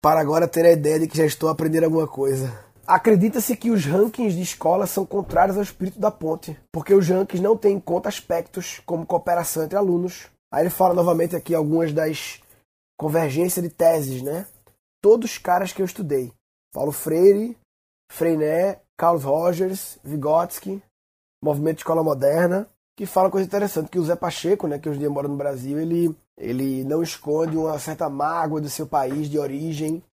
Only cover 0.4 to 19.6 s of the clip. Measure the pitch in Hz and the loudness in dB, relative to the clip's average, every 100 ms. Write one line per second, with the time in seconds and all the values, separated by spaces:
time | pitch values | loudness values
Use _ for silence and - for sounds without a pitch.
0.4 | 170 165 170 165 147 156 160 156 156 - | 2 4 6 6 4 0 0 2 0 2
1.4 | 160 156 160 160 160 160 156 - 135 135 | -2 0 0 2 2 2 -2 -2 -2 -2
2.4 | 131 110 - _ - 185 - 208 214 226 | -4 -8 -20 _ 2 2 6 4 4 0
3.4 | 214 233 233 220 139 175 220 220 226 175 | -4 -2 0 0 2 2 2 0 -4 -2
4.4 | 180 - 160 180 185 - 190 202 185 165 | -6 -4 0 0 0 -4 -4 -6 -2 2
5.4 | 190 190 196 - 185 214 160 156 160 160 | 2 0 -6 -6 -8 -2 -4 -2 -6 -6
6.4 | - 151 _ 165 151 196 170 185 196 180 | -8 -16 _ -10 4 4 6 0 0 -2
7.4 | 196 220 208 196 - 175 - - - 170 | 0 2 2 0 -2 -2 -2 -8 -6 -8
8.4 | 170 - 180 - - 170 - 175 170 175 | -6 -10 -12 -14 -6 -6 -2 -2 0 -2
9.4 | 165 160 156 196 196 175 180 - - _ | 0 -4 -2 0 2 0 -2 -8 -20 _
10.4 | _ 139 170 - 185 180 175 165 165 170 | _ 0 0 2 2 4 2 2 0 -2
11.4 | - 165 151 160 165 151 160 156 - - | -2 0 2 0 0 0 -2 -4 -10 -16
12.4 | _ _ _ _ _ _ 151 160 156 135 | _ _ _ _ _ _ -2 0 0 0
13.4 | 180 180 175 - 165 160 135 131 135 160 | 0 -2 -4 2 2 2 -2 -6 -6 -8
14.4 | 196 _ _ _ _ _ 202 233 226 - | -10 _ _ _ _ _ 6 6 4 -6
15.4 | - 180 190 - 185 - 170 139 123 _ | 0 0 0 -4 -6 -4 -2 -2 -4 _
16.4 | _ _ _ 139 143 143 - 160 190 202 | _ _ _ -4 -4 -4 -2 6 6 6
17.4 | 226 233 _ _ _ _ _ - 165 160 | 0 -8 _ _ _ _ _ -2 0 2
18.4 | 151 160 190 190 _ - 165 170 135 147 | 2 2 0 -2 _ 0 2 2 0 0
19.4 | 175 170 | 0 0